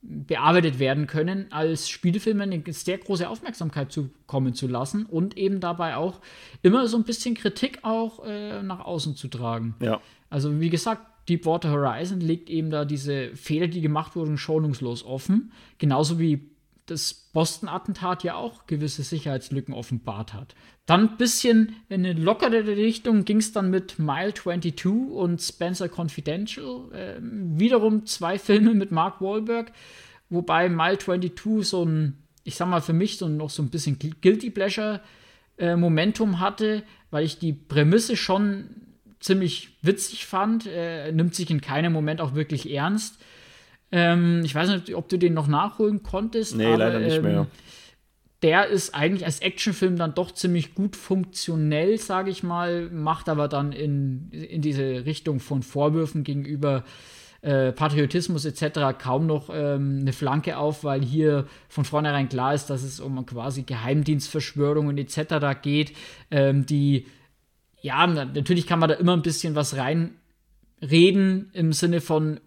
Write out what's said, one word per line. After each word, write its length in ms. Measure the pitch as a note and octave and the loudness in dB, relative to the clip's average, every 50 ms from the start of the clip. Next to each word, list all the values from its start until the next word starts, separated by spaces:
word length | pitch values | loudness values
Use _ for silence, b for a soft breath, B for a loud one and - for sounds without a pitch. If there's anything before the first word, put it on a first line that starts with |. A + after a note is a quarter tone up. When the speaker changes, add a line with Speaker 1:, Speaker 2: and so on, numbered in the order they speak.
| - | -16
Speaker 1:
bearbeitet 720 | - D#3 D3 C#3 - E3 A#2 C3+ D#3 E3+ F3+ E3+ D#3+ C3+ | -12 -12 -12 -6 -4 -2 2 4 6 6 6 4 4 0
werden 300 | B2+ C#3 C3 C3+ D3 D3+ | 2 0 2 2 0 -2
können, 400 | C#3+ - D#3 D3+ F3 F#3+ G3 F#3+ - | -2 -2 -2 -2 0 -2 -4 -6 -6
als 400 | - D3+ D#3 D#3+ E3 D3+ - - | -4 -2 0 0 0 -2 -4 -8
Spielfilme 540 | - - - F3 E3+ G#3+ - A3+ A3 G3+ G3+ | -8 -2 0 0 0 2 0 0 0 0 -2
eine 180 | G3 F#3 E3 D3 | -2 -4 -4 -6
sehr 320 | - D3+ - - - F#3 G3 | -8 -10 -8 -4 -4 -4 -4
große 280 | - - G3 E3+ E3+ | -4 -4 -2 -2 -2
Aufmerksamkeit 640 | - A3 A3+ - E4 A3+ - F3 D#3 - C#3+ C#3 C#3 | -4 -6 -10 -10 -12 -8 -6 -6 -6 -4 -4 -6 -4
zukommen 600 | - E3 C#3+ C3 - _ _ - - C3+ C3+ C3 B2 | -4 -6 -6 -6 -10 _ _ -4 -2 0 0 0 -2
zu 140 | - - | -4 -4
lassen 400 | B2+ B2 A#2+ C3 C#3+ - G#3 G#3+ | -4 -4 -4 -4 -4 -4 -4 -4
und 280 | G#3+ E3 E3 F3 G3+ - | -2 -2 -2 -2 -2 -2
eben 260 | - G3 G3 G3 F#3+ | -2 -2 -2 0 -2
dabei 340 | F3+ F3 F3 E3+ F3 E3 B2 | -4 -4 -4 -4 -4 -4 -2
auch 260 | B2 D#3+ F3 F3+ - B B B B B B B B | -4 -4 -4 -6 -10 B B B B B B B B
immer 260 | - F3+ G#3 B3+ C4 | 4 6 6 6 4
so 100 | A#3 A3 | 2 2
ein 80 | A#3 A3 | 0 0
bisschen 280 | - A#3 - - B3 A#3 | -2 -4 -6 -4 -4 -4
Kritik 460 | - - G#3 - - - C#4 C4+ - | -2 -2 -4 -2 -2 -4 -4 -4 -6
auch, 420 | - A3+ A3 A3+ A3+ A3+ A3+ - - | -6 -4 -2 -2 -4 -6 -8 -12 -12
äh, 380 | A3+ G#3 G#3 G#3 G#3 G#3+ G3+ | -10 -10 -10 -10 -10 -10 -10
nach 200 | G3 F#3+ A3 - | -8 -8 -10 -10
außen 340 | - - F3 D#3+ - D#3 C#3+ | -8 -6 -6 -4 -4 -4 -6
zu 140 | - - B2 | -8 -10 -12
tragen. 440 | - B2 B2 A#2 A#2 A2+ A2+ A#2 A2+ - | -10 -6 -4 -4 -4 -4 -4 -6 -6 -4
Speaker 2:
Ja. 200 | - A2 A2 G#2+ b b b b b b | -2 -2 -2 -2 b b b b b b
Speaker 1:
Also 300 | - C#3+ C#3 D3 D3 D3+ | -4 -4 -2 -2 0 0
wie 100 | E3 E3+ | 0 0
gesagt, 380 | E3 D#3+ - A3+ A3 A3 - - _ _ _ - | 0 0 0 -2 -4 -4 -8 -20 _ _ _ -2
Deepwater 400 | E3+ E3 E3+ D#3+ E3 E3+ E3+ D#3+ | -2 0 2 0 0 0 0 0
Horizon 500 | D3 C#3+ C#3+ C3+ A2 A#2+ E3 F#3 G3 F#3 | 0 2 2 0 -2 -2 -6 -6 -4 -2
legt 300 | E3+ D#3+ E3 E3 E3 - | 0 -2 -2 -2 -4 -6
eben 220 | E3 D#3+ D#3+ D#3+ | -4 -4 -2 -2
da 120 | D#3 D3+ D3 | -2 -2 -2
diese 520 | C#3+ D3 C#3+ C3+ C#3+ C#3+ C3+ B2+ A#2+ - | -2 -4 -4 -4 -4 -4 -4 -4 -8 -10
Fehler, 320 | - - - D3 D#3 F3 | -14 -6 -4 -2 0 0
die 120 | E3+ D#3+ F3+ | 0 -2 0
gemacht 360 | D#3 D3+ D3+ D3+ D#3 - - | 0 0 0 0 -2 -4 -6
wurden, 240 | F3 E3 D3+ D3+ C#3 | -6 -4 -2 -2 -4
schonungslos 680 | - - D#3 D#3 D#3 D3+ C3+ A#2 C3+ A#2+ A#2+ A#2+ - | -2 0 0 0 2 0 -2 -2 -4 -6 -6 -8 -8
offen. 460 | - C3 C3+ - - F#3+ A3 C#4+ B B B B B B | -10 -10 -8 0 2 2 2 2 B B B B B B
Genauso 400 | _ - D3 C3+ C3+ D#3 D3 E3+ | _ 2 2 4 4 2 2 0
wie 320 | E3 E3 D#3+ D3+ C#3+ C#3+ - _ _ _ _ _ _ _ | 0 2 2 0 0 -4 -12 _ _ _ _ _ _ _
das 260 | - E3 D3+ - - - | -10 -8 -6 -6 -6 -6
Boston-Attentat 1120 | - _ _ _ D#3 E3 E3 - - - F3+ D#3 F#3+ - - F#3+ - F#3+ F3+ F3+ F3+ - | -10 _ _ _ 0 0 0 0 -8 -8 -6 -6 -6 -4 -6 -6 -4 -2 -4 -4 -2 -4
ja 100 | F3 - | -6 -6
auch 320 | E2 - - - - - | -6 -8 -10 -12 -14 -8
gewisse 380 | - D#3 D3 D3+ D3 - - C#3 | -6 -4 -2 -2 -4 -4 -6 -8
Sicherheitslücken 720 | - - D#3 - D3+ C3+ B2+ - - C#3 C#3 - - C3 | -6 -6 -6 -4 -4 -4 -4 -4 -4 -6 -6 -6 -6 -10
offenbart 580 | A2 A#2 - B2+ A2+ - - G#2 G2+ A2 - G#2 | -10 -6 -6 -6 -6 -6 -8 -8 -8 -10 -10 -12
hat. 220 | G2+ C3 - - b b b b b _ | -16 -16 -16 -20 b b b b b _
Dann 140 | - E3 F3+ | 4 4 6
ein 160 | G#3+ A3 A3 | 6 4 4
bisschen 580 | - B3 A#3 A#3 - - B3 A#3 A3 A3 A3 - - - _ | 2 0 0 2 2 4 6 6 6 6 4 0 -14 -12 _
in 140 | G3 F#3 F3+ | -2 -2 0
eine 160 | F#3 F3 D#3+ | 0 0 2
lockere 460 | D#3+ F3+ A3+ A3+ - B3+ A3+ A3+ G#3+ | 2 2 2 2 2 2 2 2 2
Richtung 580 | G#3+ G#3 G3+ G#3+ A3+ A3+ - - B3 A3 G#3 F#3+ | 0 0 2 2 2 0 0 0 2 4 4 4
ging's 280 | - G#3 A3 G#3+ A3 | 4 2 2 2 0
dann 180 | - G#3+ F#3+ F#3 | -2 -2 0 2
mit 300 | F#3 F#3+ F#3 - - - | 0 0 -2 -4 -6 -4
Mile 340 | D#3 D3+ C3+ D3+ F#3 G#3 G3+ | -2 -2 -2 -2 -2 -4 -4
twenty-two 800 | - - F3+ F3 F3 E3 E3+ - - - F3+ G3+ A#3 C4 C4+ - | -4 -6 -4 -4 -2 -2 -4 -6 -2 -2 0 0 0 -2 -4 -4
und 260 | - F#3 F3 F3 E3 | -2 0 0 0 -2
Spencer 500 | - - - _ E3+ F3 F3+ F3+ F#3+ E3+ | -4 -8 -6 _ -4 -4 -4 -4 -6 -6
Confidential. 1000 | - - E3+ D#3 - - D3 - D3+ F3+ G#3 A3 - C4+ C#4+ C4 B3+ B3 B3+ B3 | -6 -6 -6 -6 -6 -6 -6 -6 -4 -4 -6 -8 -8 -12 -10 -12 -12 -12 -14 -16
Ähm, 680 | - F#3+ F#3 G3 - - A3+ A#3 A3+ G#3 F#3+ E3+ D#3 D#3 | -14 -12 -12 -12 -12 -12 -12 -10 -10 -8 -6 -4 0 2
wiederum 480 | G3+ A#3 B3+ A#3 G#3 A3 G#3+ G#3+ G#3+ | 4 6 6 6 6 4 2 2 0
zwei 320 | - - - F3 E3 F#3+ G3 | -4 -8 -4 -4 -4 -4 -4
Filme 340 | - - G3+ G#3+ G#3+ A3+ A#3 | 2 4 6 8 8 6 6
mit 180 | G3+ G3 G3 | 4 2 2
Mark 300 | E3 D#3+ E3 G3 F#3+ - | 0 0 0 0 -2 -4
Wahlberg, 500 | F#3 F#3+ G3+ A3 A3 A3+ A#3 A#3 A3+ - B B B B B B B B B B B _ | -4 -2 -2 -2 -2 -2 -2 -4 -4 -8 B B B B B B B B B B B _
wobei 400 | E3+ F3 F3 - D#3+ E3 F3 F#3 | -2 -2 0 2 2 2 4 2
Mile 280 | F3 E3 D#3+ F3 G3 | 2 2 2 2 2
twenty-two 640 | G3 - - F3+ F3+ F3+ F3 F3 - - G#3+ A3 G#3+ | 0 0 -2 -2 0 0 -4 -6 -6 -2 0 0 0
so 240 | G3 - - F#3 E3+ | 0 0 0 0 0
ein, 320 | E3 D#3 D#3 D#3 C#3+ C#3 - - _ _ _ _ | 2 2 2 0 0 -2 -6 -14 _ _ _ _
ich 120 | - - | -14 -6
sag 120 | - F3 | -4 -2
mal, 140 | F3+ F3+ E3+ | 0 0 0
für 120 | D#3 - E3 | 0 2 2
mich 260 | E3 F#3+ G#3+ - - | 2 2 0 -2 -4
so 100 | F#3 D#3+ | -4 -4
noch 220 | D3+ D3+ D#3 D3 | -2 -4 -4 -6
so 100 | - - | -4 -4
ein 80 | D3+ B2 | -4 -4
bisschen 300 | A2+ E3 C#3 D3+ C3+ C3+ | -4 -4 -2 -2 -2 -2
Guilty 500 | - D3+ D#3+ _ - F#3 G#3+ A3 B3 A#3+ | -4 -8 -8 _ 6 6 6 6 0 -6
Pleasure, 520 | - G#3 F#3+ G3+ F#3+ A3 G#3+ G#3+ G#3+ G3 B B B B B B B B B B _ - | -4 -2 -2 -2 0 -2 -2 -4 -4 -6 B B B B B B B B B B _ -2
äh, 160 | F3 E3+ F3 | 0 2 4
Momentum 640 | F3 F3 F3 D#3+ D#3 E3 G#3+ G#3+ - A3+ G#3+ F#3 E3+ | 4 4 4 4 4 2 2 2 2 0 0 2 0
hatte, 420 | F#3 G3 G3+ - G#3+ G#3+ G#3+ G#3+ G#3+ B B B B _ | -2 -2 -2 0 -2 0 0 -2 -6 B B B B _
weil 140 | - D3 D#3 | -2 -2 -2
ich 120 | D#3 - | -2 -2
die 160 | - E3+ E3 D3 | -4 -4 -4 -4
Prämisse 640 | - - _ C#3 D3 D3 D3+ F3+ A3+ A3+ - A#3+ | -4 -8 _ 2 4 6 8 6 6 4 4 -2
schon 720 | - - - F#3 G3 G#3 G#3 G3+ G3 G#3+ - - - - - - _ _ - - _ | -2 2 2 2 2 4 2 0 -4 -8 -14 -18 -20 -20 -20 -20 _ _ -20 -20 _
ziemlich 560 | - - F#3+ G3 F#3 E3+ - - - - _ _ - | 0 2 2 4 4 0 -2 -4 -10 -16 _ _ 2
witzig 420 | E3 G3 - - - - - - | 2 2 2 -2 -8 -8 -12 -12
fand, 400 | - - F#3 G3 A3 A3+ A3+ A3+ | -4 -2 0 2 2 0 0 -2
äh, 460 | G#3 E3 E3+ E3+ E3+ E3 D#3+ C#3+ D#3 | -4 -6 -4 -4 -4 -6 -6 -6 -2
nimmt 240 | D#3+ D#3+ E3 F3 E3+ | 2 2 2 2 0
sich 120 | - F3+ D#3+ | -4 -2 0
in 100 | E3 C#3+ | -2 -2
keinem 320 | C#3 - C#3 D3 E3 E3+ E3 | 0 0 0 0 2 2 2
Moment 280 | D#3+ D3+ D3+ D#3 D#3+ | 0 0 -2 -2 -2
auch 120 | E3 C3+ C3 | -4 -4 -2
wirklich 400 | D3+ D#3 - D#3 C#3 - - C#3+ | -4 -4 -2 -4 -6 -4 -4 -4
ernst. 480 | C#3 C#3+ F3 G3+ G#3+ G#3+ - - B B B B B B B B B B B B B B _ | -2 -2 0 0 -2 -4 -6 -12 B B B B B B B B B B B B B B _
Ähm, 500 | - F3 E3+ E3+ E3+ F3 F3 E3+ E3+ E3+ E3 | 2 4 4 6 4 4 4 4 4 2 2
ich 120 | D3+ C3+ | 0 0
weiß 120 | D3+ E3+ F3+ | 0 2 2
nicht, 260 | G3+ F3+ F3 - - | 2 0 -2 -6 -8
ob 140 | E3+ - - | -8 -4 -2
du 100 | F#3 F3 | 0 2
den 160 | F3+ F3 D#3+ | 4 4 4
noch 120 | D#3+ D3+ | 4 2
nachholen 540 | C#3+ D3 D3 F3+ G#3 - - A3 G#3 G#3 G3 | 2 4 4 2 0 0 0 2 2 2 0
konntest, 540 | - - - F#3 G#3+ A3+ - A3+ A3 G#3+ - | -4 -4 -4 -4 -4 -2 -2 -2 -4 -2 -2
Speaker 2:
Nee, 100 | A2 A2 | 2 4
Speaker 1:
aber, 120 | A2+ A2+ | 4 6
Speaker 2:
leider 220 | A2 A2 A2+ A2+ A2 | 6 4 2 2 2
nicht 160 | A2 A2 D#3+ | 2 2 2
Speaker 1:
ähm, 40 | D#3+ | 2
Speaker 2:
mehr. 260 | - G#2 G#2 G2+ G2+ - B B B B B B B B B B _ _ _ _ _ _ _ _ | 2 2 2 2 0 -2 B B B B B B B B B B _ _ _ _ _ _ _ _
Speaker 1:
der 260 | - D#3+ D#3+ F#3 G#3 | 2 4 6 6 4
ist 280 | - G3+ F#3 - - - | 4 0 -2 -2 -2 -4
eigentlich 300 | D3 D3 E3+ G3 F#3 E3+ | -2 0 0 0 0 -2
als 140 | D#3+ D3+ - | -4 -6 -2
Actionfilm 580 | - F#3+ F3+ - - A3 F3+ - F#3+ F#3 F3+ | -4 -4 -4 -2 -4 -4 -2 0 0 0 0
dann 180 | E3+ E3+ D#3+ C#3+ | 0 -2 -2 -2
doch 160 | F3 F3 - | -4 -4 -4
ziemlich 420 | - - - F3+ F3 E3+ D3 - - | -6 -4 -2 0 0 0 -2 -4 -4
gut 220 | - G3 G3+ - | -4 -4 -4 -4
funktionell, 1040 | - - - F#3+ F#3+ F3+ F3+ - - - - E3 D#3+ D3+ D3+ D3+ D3+ E3 F#3+ A3 A3 | -8 -4 -2 -2 -2 -2 -4 -6 -10 -6 -4 -2 0 0 2 2 2 2 2 2 0
sag 280 | - - F#3+ F#3 F#3+ | -2 -4 -4 -2 -2
ich 140 | G3 F#3 - | -2 -4 -4
mal, 480 | - F3 E3+ F3 F3 F3 F3 F3 E3+ E3 | -4 -4 -2 -2 -2 -2 -2 -2 -4 -6
macht 400 | F3 D#3+ D3+ D#3 D#3+ D#3 - - | -6 -4 -2 -2 -2 -2 -2 -2
aber 180 | D#3 D3 D3 | 0 0 0
dann 240 | C#3+ D3+ C#3+ C#3+ D3 | 0 0 -2 -2 -2
in, 600 | C#3 - D3+ D3+ C#3+ C#3+ C#3 C3+ C3 B2+ D#3 - | -4 -4 -4 -2 0 0 0 -2 -4 -6 -10 -12
in 320 | - D3+ D#3 - - D#3+ D3 | -12 -12 -12 -8 -6 -2 -2
diese 420 | D3+ C#3+ C3+ C3+ C3+ C3 B2+ B2 | -2 0 0 -2 -2 -2 -4 -4
Richtung 340 | D3 D#3 - - D#3+ D3 C3 | -6 -6 -4 -4 -2 -2 -2
von 220 | - - C#3+ C3+ | -4 -4 -4 -4
Vorwürfen 640 | B2+ - - C#3 C#3+ D3+ D#3 D#3+ D#3+ D3 - D#3+ C#3 | -4 -4 -2 0 2 2 2 2 0 -2 -2 -4 -4
gegenüber, 600 | - C#3 C#3+ C#3 C#3 D3+ C#3+ C#3+ C#3+ C3+ C3 A#2+ B B B B B B B B B B B | -2 -4 -4 -4 -6 -6 -2 0 0 0 0 -2 B B B B B B B B B B B
äh, 300 | - D3 C#3 C3+ C3 C3 | -2 0 2 4 2 2
Patriotismus 760 | B2 - D#3 D3+ D3 D3 C#3+ C3+ - F3 E3+ - F3 D3+ C#3 | 2 0 0 2 2 2 2 2 0 -2 -2 0 -2 -2 -2
et 120 | D#3 - | -4 -4
cetera 360 | - D#3+ D3 - D3+ C#3+ C3+ C3 | -2 -4 -4 0 0 0 0 0
kaum 340 | - - C3 B2+ C#3 D#3+ | -2 -4 -2 0 0 2
noch, 240 | D#3+ D#3 D3 D3 - - | 2 0 -2 -4 -6 -6
ähm, 460 | D#3 D3 C#3+ C#3+ C#3 C#3 C#3 C#3 C3+ | -2 -2 0 0 0 0 -2 -2 0
eine 120 | C3+ C3+ B2+ | 0 -2 -2
Flanke 440 | - D3+ C3 C3+ D3+ D3+ F3 D3+ | -2 -2 0 0 0 0 -2 -4
auf, 260 | C3+ D3 D3+ D3+ D3 - | -2 -2 -2 -2 -2 -4
weil 200 | D3 C#3 C3+ C#3 | -2 -2 0 0
hier 420 | A#2+ C#3 D#3 D#3 D#3 D3 C#3 C#3 C#3+ B B B B | 0 2 4 4 4 4 2 -2 -4 B B B B
von 160 | - - C#3 | -4 -4 -4
vornherein 440 | - D3+ D3+ D3+ D3+ C#3+ C#3 C3+ B2 | 0 0 0 0 2 0 0 0 0
klar 260 | C3+ B2+ B2+ C3+ D3 | -2 -2 0 0 0
ist, 160 | C#3+ C#3 - | 0 -2 -4
dass 120 | C#3 B2+ C3+ | -6 -6 -6
es 160 | C3+ C3 - | -8 -10 -10
um 240 | - C#3 C3+ C3 B2+ | -8 -6 -6 -6 -6
quasi 380 | - B2 A#2+ A2+ C#3 C3+ C#3 B2+ | -8 -8 -8 -6 -6 -6 -6 -6
Geheimdienstverschwörungen 1300 | - B2+ A2+ A2+ B2 C#3 D3+ C#3+ D3+ D#3 C#3+ C#3 - - D#3 - - - D3 C#3+ C#3+ D3 D3+ D3 C#3+ C#3+ | -6 -8 -6 -2 0 2 2 2 2 0 0 -2 -4 -4 -6 -6 -4 -2 0 2 2 2 2 2 0 -2
et 140 | C#3+ C3+ - | -2 -4 -4
cetera 420 | - D#3+ D#3 - E3+ D3+ D3 C#3+ C#3 | -4 -6 -4 0 0 0 2 0 -2
geht, 400 | C3+ - D3 C#3+ D3 D3+ C#3+ B B B B B B B _ | -2 -2 0 2 2 2 0 B B B B B B B _
ähm, 340 | D#3 C#3+ C#3 C#3 C#3 C#3 C3 | 2 4 4 6 6 4 2
die, 400 | C#3 D3 C#3+ C#3+ C#3+ C#3 C3 B B B B B B B _ _ _ _ _ _ _ _ _ | 2 2 4 4 4 4 2 B B B B B B B _ _ _ _ _ _ _ _ _
ja, 260 | - C#3 B2+ C#3+ E3+ | -6 -4 2 4 4
na-, 180 | F3 E3+ D3+ C3+ | 4 4 0 -2
natürlich 420 | C3 C3+ D3 C#3 - F3+ F3 E3+ | -4 -4 -4 0 2 2 2 2
kann 120 | - F3 E3 | 0 2 2
man 100 | E3 D#3 | 4 4
da 60 | D3+ | 4
immer 180 | - F3 F3 F3+ | 4 4 4 4
ein 80 | E3+ | 4
bisschen 340 | D3+ E3+ D#3 - - E3 D3+ | 2 0 -2 -2 -4 -2 -2
was 220 | D3 D3 C#3 C#3 | -2 -2 -2 -2
reinreden 1700 | C3+ B2+ C3 D#3 E3 E3 E3+ - _ _ _ _ _ _ _ _ _ _ _ _ _ - C3 D3+ E3 F3 G3 F#3 G3 F#3+ F#3+ F#3+ F#3+ G3+ - _ | -4 -2 0 0 0 0 -2 -6 _ _ _ _ _ _ _ _ _ _ _ _ _ -2 4 8 8 8 8 8 6 4 4 2 0 -2 -6 _
im 180 | F#3 E3 D#3+ D3+ | 0 2 2 2
Sinne 280 | D3 - E3+ E3+ E3+ | 2 2 2 2 0
von 380 | - - D#3+ D#3 D#3 D#3 D3+ - _ | 0 2 0 2 2 0 -2 -4 _